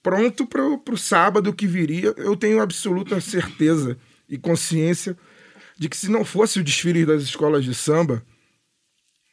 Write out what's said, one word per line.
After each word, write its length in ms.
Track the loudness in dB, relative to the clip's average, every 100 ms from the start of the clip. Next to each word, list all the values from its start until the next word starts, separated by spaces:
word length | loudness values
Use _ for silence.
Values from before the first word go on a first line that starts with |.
pronto 440 | 0 2 2 0
pro, 320 | -4 0 -2 -2
pro 200 | -4 -6
sábado 560 | 0 4 4 2 0
que 140 | -2 -2
viria. 460 | 0 0 0 -2 -2
Eu 180 | -2
tenho 260 | 0 2 2
absoluta 580 | 0 -4 -2 -4 -2 -4
certeza 760 | -2 -4 -4 0 2 2 0 -6 _ _ _
e 100 | -6
consciência 800 | -2 0 0 0 0 0 -4 -10 _ _ -20 -20 -20 -8
de 100 | -8
que 100 | -6
se 120 | -2
não 160 | -2
fosse 340 | 0 2 2 2
o 40 |
desfile 420 | 0 0 2 2
das 180 | 4 2
escolas 400 | 0 0 2 2
de 100 | 0
samba, 500 | -4 0 2 2 -2 -6 _ _ _ _ _ _ _ _ _ _